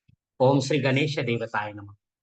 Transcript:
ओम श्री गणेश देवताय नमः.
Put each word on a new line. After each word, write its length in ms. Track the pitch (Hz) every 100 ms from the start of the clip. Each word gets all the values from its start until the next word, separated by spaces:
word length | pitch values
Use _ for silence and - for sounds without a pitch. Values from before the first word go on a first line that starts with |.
| _ _ _ -
ओम 200 | 131 139
श्री 180 | - 156
गणेश 400 | 131 135 151 -
देवताय 540 | 120 117 113 107 104
नमः. 200 | 104 101 - _ _